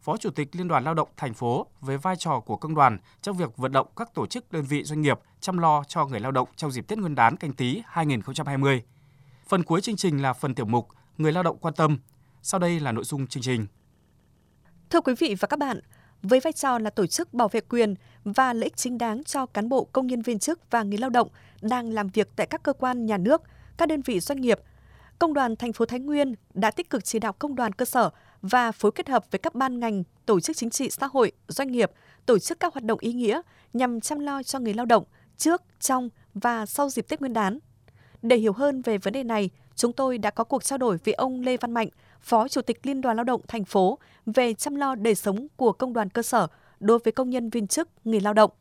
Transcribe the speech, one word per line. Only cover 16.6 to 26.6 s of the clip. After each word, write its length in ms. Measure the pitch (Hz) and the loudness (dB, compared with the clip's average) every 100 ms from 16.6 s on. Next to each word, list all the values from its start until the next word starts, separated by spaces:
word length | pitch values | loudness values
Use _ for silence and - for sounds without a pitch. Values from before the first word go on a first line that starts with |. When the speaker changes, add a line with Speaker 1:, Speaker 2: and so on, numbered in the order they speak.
| 277 247 | -2 0
Speaker 2:
là 100 | 214 | -2
tổ 180 | - 180 | -2 -2
chức 260 | - 339 | -2 -6
bảo 140 | 240 226 | 0 0
vệ 140 | 226 | 0
quyền 340 | - 233 220 190 - - | -2 0 2 0 -10 -12
và 300 | - 202 262 | -6 0 2
lợi 100 | 233 | 2
ích 140 | 226 - | -4 -4
chính 200 | 254 240 | -6 -2
đáng 260 | 233 220 | -4 -4
cho 220 | 302 285 262 | -6 -4 -4
cán 240 | - 220 | -4 0
bộ, 140 | 262 | 0
công 240 | - - 262 | 0 -2 -2
nhân 140 | 247 | -2
viên 180 | 226 226 | -2 -2
chức 320 | - 330 _ | -2 -4 _
và 120 | 240 | -2
người 140 | 208 202 | 0 -2
lao 120 | 262 | 0
động 180 | 247 220 - - - | 2 0 -4 -20 -8
đang 280 | 214 247 233 | -4 -2 -2
làm 180 | 220 202 | -4 -2
việc 220 | 202 202 - | 0 0 0
tại 120 | 190 | -2
các 160 | - | -2
cơ 100 | - | -2
quan 320 | 269 254 247 220 | -2 -2 -2 -2
nhà 120 | 208 | 0
nước, 240 | 180 320 - - - - | 2 2 0 -20 -20 -2
các 100 | 330 | 0
đơn 140 | 311 | 0
vị, 180 | 262 202 | -2 -4
doanh 220 | - 285 | -2 -2
nghiệp, 180 | 247 208 - _ _ - - _ | 2 0 0 _ _ -20 -20 _
Công 140 | 339 | 2
đoàn 220 | 285 254 220 | 2 0 -2
thành 180 | 240 | -6
phố 120 | 220 233 | -2 -2
Thái 140 | 247 | -2
Nguyên 340 | 269 294 277 226 _ | -2 0 0 -2 _
đã 180 | - | 0